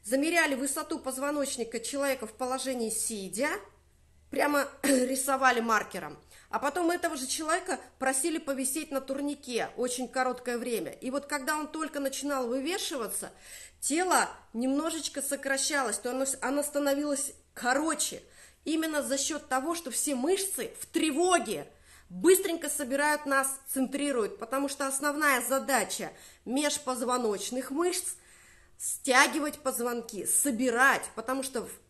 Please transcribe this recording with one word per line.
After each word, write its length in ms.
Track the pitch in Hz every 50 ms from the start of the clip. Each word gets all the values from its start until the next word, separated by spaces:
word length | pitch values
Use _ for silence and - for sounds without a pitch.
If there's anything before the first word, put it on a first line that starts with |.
| -
Замеряли 500 | - 240 269 285 330 339 339 320 302 277
высоту 440 | 240 269 277 - 320 302 - 330 294
позвоночника 800 | - 262 247 254 269 285 294 294 277 262 - - 233 226 - 226
человека 480 | 226 - - 277 285 277 262 262 220
в 60 | 214
положении 580 | - - 254 247 254 262 - 262 262 247 233 220
сидя, 600 | 220 - - - 226 208 190 185 190 202 269 302 339 415 - - - _ _ _ _ _ - _ - - _ _
прямо 360 | - 277 285 294 294 285 269 277 -
<clears throat> 80 | -
рисовали 800 | - 277 277 254 254 247 269 269 - 285 269 262 269 254 247 233
маркером. 580 | 226 233 220 208 208 - - 190 160 147 147 - - - - - - _
А 100 | - 226
потом 320 | 247 285 285 359 349 330
этого 260 | 349 339 339 330 311
же 100 | 269 254
человека 520 | 262 - - 320 311 330 359 370 370 302 240 - - - _
просили 400 | 262 262 269 - - 339 311 294
повисеть 520 | - - 277 254 269 254 - 320 311 -
на 100 | 277 269
турнике 680 | 269 285 269 285 285 285 294 285 - 254 247 220 165 - -
очень 320 | - 247 247 - - 254 240
короткое 500 | - 262 262 254 247 254 - 247 240 233
время. 340 | 233 254 233 214 - -
И 180 | - - - 262
вот 160 | 262 285 277
когда 300 | - 294 285 262 302 311
он 120 | 302 302 302
только 320 | - 320 311 285 - 285
начинал 480 | 277 269 277 - 269 285 285 269 254 233
вывешиваться, 840 | 240 269 262 311 359 - - - 330 269 226 160 - - - - - - - - - - - - - _
тело 480 | - - 269 330 370 370 320 247 208 - - - - -
немножечко 720 | - 226 247 262 269 285 311 330 330 320 277 - - 285
сокращалось, 760 | 269 - 277 277 - 277 269 269 - - 320 285 262 220 202 -
то 120 | - 240
оно 140 | 254 262 269
с-, 140 | 269 - -
оно 220 | - 247 277 285
становилось 720 | 285 - - 285 285 277 277 277 294 294 285 277 - - - - - _ _
короче. 680 | - - 240 262 285 311 320 302 - - - - - - - - - - - - _ _
Именно 380 | 277 320 320 320 320 302 294
за 140 | 262 220 269 269
счёт 300 | - - 320 285 294 -
того, 260 | 262 262 262 320 339
что 160 | 330 - 262
все 240 | 233 - - 302 285
мышцы 580 | 247 247 311 381 392 392 - - - 214 - - -
в 60 | -
тревоге 840 | - - 330 311 311 269 285 359 370 359 339 - - 196 143 143 - - - - - - - - -
быстренько 600 | 180 180 185 330 381 370 381 370 339 330 330 294
собирают 580 | - - 294 233 262 277 294 302 302 294 294
нас, 220 | 277 277 269 269 269 - - - -
центрируют, 680 | - 269 262 262 262 277 285 285 269 240 208 190 - -
потому 300 | 226 - - 269 277 277
что 180 | 277 - 285
основная 540 | 269 269 - 285 294 285 294 311 294 269 240
задача 680 | 233 - 269 269 240 208 269 240 240 277 - - 196 151 - - - - - - _
межпозвоночных 1200 | 196 240 277 302 294 294 - - - 254 240 247 233 247 247 240 220 202 190 196 - 247 254 262 -
мышц — 440 | 269 294 349 359 359 370 - - - - - - - - - - - - - - - -
стягивать 800 | - - - - - 269 247 254 285 311 233 311 294 302 294 -
позвонки, 680 | - 269 233 214 240 247 240 240 226 - - 196 156
собирать, 800 | - - - - 285 247 208 262 254 233 233 262 277 233 170 - - -
потому 280 | - 220 - 262 269
что 200 | 262 - - 233
в 80 | 190 - - - _